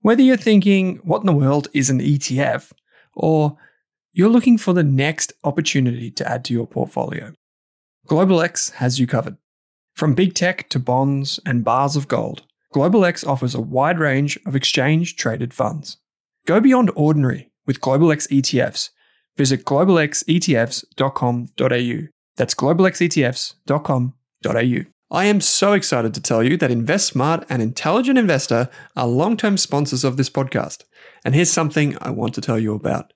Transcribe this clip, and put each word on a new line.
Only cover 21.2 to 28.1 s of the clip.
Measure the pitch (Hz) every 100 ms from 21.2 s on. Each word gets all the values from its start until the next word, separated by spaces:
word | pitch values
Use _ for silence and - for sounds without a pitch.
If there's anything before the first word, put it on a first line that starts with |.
| 123 120 120 -
dot | 131
A | 123
U. | 123 120 151 _ _ -
That's | 123
global | - 135 170 185
X | -
E | 175
T | -
Fs | 123 127 - - -
dot | 147
com | 147 131 123 - _ _
dot | -
A | 113 123
U. | 120 - _ _
I | - 202
am | 208
so | - - 196
excited | 202 - 127 113
to | 107
tell | - 113
you | 120 139
that | 135
InvestSmart | 120 117 190 - 127 139 165 -
and | 127
Intelligent | 113 127 151 208 254